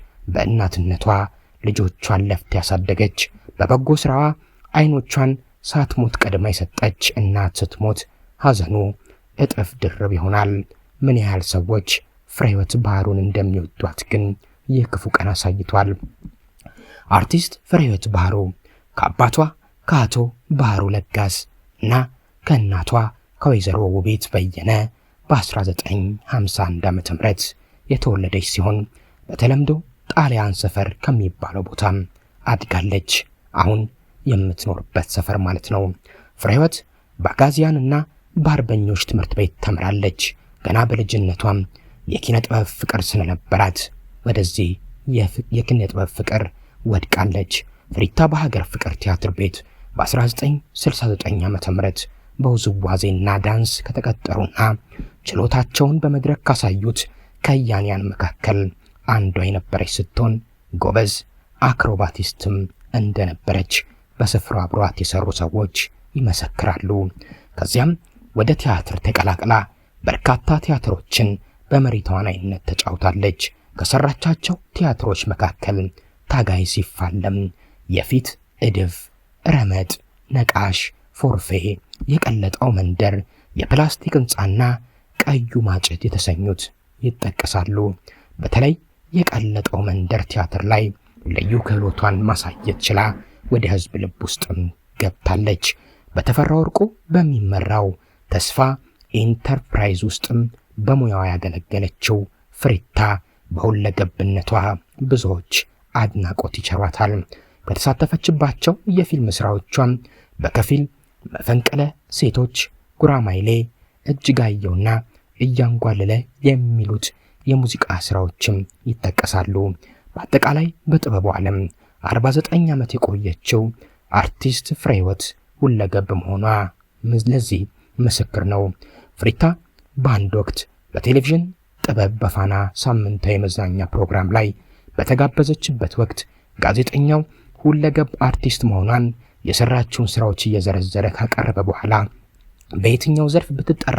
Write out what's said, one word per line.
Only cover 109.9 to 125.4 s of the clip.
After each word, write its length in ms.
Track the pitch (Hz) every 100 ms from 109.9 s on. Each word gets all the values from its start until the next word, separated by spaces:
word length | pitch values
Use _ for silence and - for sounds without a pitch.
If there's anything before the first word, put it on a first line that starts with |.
| 123 - - _ -
በከፊል 440 | - - - 143 143 _ _ _ -
መፈንቅለ 560 | - - 120 - 139 143 - _
ሴቶች፣ 440 | - 127 123 123 - - _ _ -
ጉራማይሌ፣ 500 | 151 139 104 92 104 117 117 _ _ _ -
እጅጋየውና 840 | 139 - 131 110 101 98 90 107 113 - _ _ -
እያንጓለለ 720 | 127 123 120 117 113 101 98 110 - _
የሚሉት 640 | 139 131 120 117 104 107 - - _ _ -
የሙዚቃ 400 | 135 123 - - 90
ስራዎችም 540 | - 95 90 - - 98 95 _ 127
ይጠቀሳሉ። 680 | 117 98 - - 95 90 98 98 90 _ _ -
በአጠቃላይ 580 | - - 139 - 147 170 - -
በጥበቡ 400 | 156 - 101 98
ዓለም 260 | 95 98 98 92 - _ _
አርባ 240 | - 120 131
ዘጠኝ 320 | 143 - 170 165
ዓመት 220 | 139 120
የቆየችው 680 | - - 101 101 85 - 113 113 - - _ _
አርቲስት 560 | - - - 131 123 -
ፍሬህይወት 500 | 156 - 104 92 98 - -